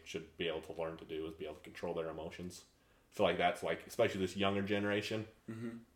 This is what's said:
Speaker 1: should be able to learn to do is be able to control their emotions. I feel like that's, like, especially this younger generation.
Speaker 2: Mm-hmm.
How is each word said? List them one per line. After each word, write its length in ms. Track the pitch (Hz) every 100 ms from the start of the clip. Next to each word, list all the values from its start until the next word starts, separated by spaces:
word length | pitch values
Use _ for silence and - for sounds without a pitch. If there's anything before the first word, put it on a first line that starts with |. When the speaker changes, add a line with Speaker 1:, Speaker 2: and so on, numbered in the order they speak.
Speaker 1:
should 320 | - - 80 -
be 100 | 85
able 140 | 80
to 100 | 78
learn 220 | 80 82 82
to 60 |
do 220 | 80 78 80
is 80 |
be 120 | 80 78
able 100 | 78
to 40 |
control 320 | - - 90
their 140 | 85 82
emotions. 520 | 80 82 - 90 - - _ _ _ _
I 40 | -
feel 100 | 95
like 120 | 87
that's, 260 | 87 -
like, 200 | 87 82 -
especially 320 | - 110 98
this 160 | 92 101
younger 260 | 98 101
generation. 640 | 98 101 104 104 104 110 104 - -
Speaker 2:
Mm-hmm. 200 | 113 117 117 -